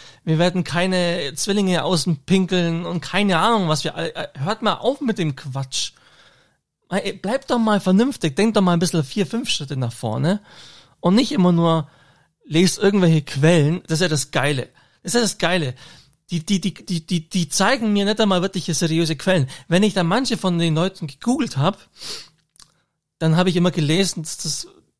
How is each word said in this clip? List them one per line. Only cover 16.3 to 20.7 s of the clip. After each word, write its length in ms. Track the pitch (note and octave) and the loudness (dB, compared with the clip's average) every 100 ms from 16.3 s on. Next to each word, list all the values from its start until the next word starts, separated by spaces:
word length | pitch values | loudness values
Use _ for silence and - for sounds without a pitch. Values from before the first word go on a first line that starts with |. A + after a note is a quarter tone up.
| F3 | -6
die, 160 | D#3+ F#3+ | -2 -2
die, 140 | - | -2
die, 320 | - - E3+ - | -6 -6 -6 -2
die, 200 | F3 - | -6 -2
die 180 | F#3 E3 | -4 -2
zeigen 460 | - G3 C4 A3 | 0 0 2 0
mir 100 | G3+ | 0
nicht 160 | G3+ G#3+ | 0 2
einmal 220 | G#3 F#3 | 2 2
wirkliche 320 | F#3+ F#3 - | 0 -4 -4
seriöse 420 | D3+ E3 D#3+ D#3+ D3+ | -2 0 0 0 -2
Quellen. 320 | F#3+ F#3 C3 - - | 0 0 0 -6 -2
Wenn 160 | F3 | 2
ich 120 | G#3 | 2
dann 120 | F#3+ E3+ | 2 0
manche 300 | A3 C4 G#3 | 0 0 -2
von 220 | F#3 E3+ | 0 0
den 160 | E3+ | 0